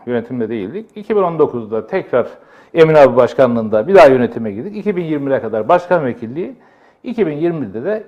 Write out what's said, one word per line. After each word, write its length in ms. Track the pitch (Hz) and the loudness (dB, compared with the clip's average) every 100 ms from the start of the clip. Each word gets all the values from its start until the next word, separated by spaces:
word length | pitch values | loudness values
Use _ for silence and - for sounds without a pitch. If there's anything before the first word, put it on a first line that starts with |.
| 120 | -6
yönetimde 420 | 120 117 123 110 | -6 -6 -8 -6
değildik. 420 | 117 95 190 220 | -6 -8 -10 -14
İki 220 | 214 202 208 | -12 -4 -2
bin 60 | |
on 160 | 180 160 | 0 0
dokuzda 480 | 139 120 107 110 - | 0 -2 -6 -8 -4
tekrar 400 | 190 - 123 110 - _ - _ | -6 -2 -2 -2 -8 _ -20 _
Emin 200 | 170 160 | 2 4
abi 220 | 156 131 123 | 6 6 6
başkanlığında 720 | 120 - 127 117 110 107 143 | 2 2 2 0 0 -2 4
bir 60 | |
daha 120 | 196 143 | 8 8
yönetime 460 | 131 117 120 110 | 6 0 -4 -8
girdik. 240 | 101 190 208 | -8 -10 -8
İki 200 | 202 180 | -4 -4
bin 80 | |
yirmilere 360 | 160 147 139 127 | -4 -4 -2 -4
kadar 280 | 110 110 113 | -2 -4 0
başkan 360 | 175 - 175 | 0 2 -2
vekilliği, 520 | 131 - 113 147 233 247 _ _ _ _ | -2 -6 -10 -10 -10 -14 _ _ _ _
iki 240 | 254 233 165 | -8 -4 -4
bin 100 | 147 | -2
yirmide 480 | 170 165 104 107 | -4 -4 -8 -8
de 200 | 165 214 | -8 -8